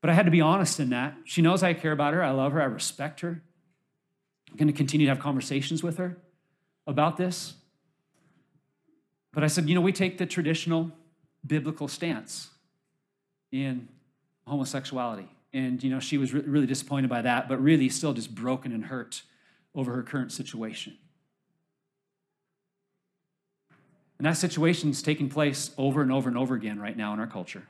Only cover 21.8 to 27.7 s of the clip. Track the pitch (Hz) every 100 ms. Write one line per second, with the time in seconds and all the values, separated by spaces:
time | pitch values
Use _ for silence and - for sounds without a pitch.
21.8 | _ _ _ _ _ _ _ _ _ _
22.8 | _ _ _ _ _ _ _ _ - -
23.8 | - - _ _ 143 165 180 - - 175
24.8 | 151 131 - 151 139 151 147 135 - -
25.8 | 135 139 135 131 127 120 127 127 107 104
26.8 | 104 113 107 107 113 95 101 98 -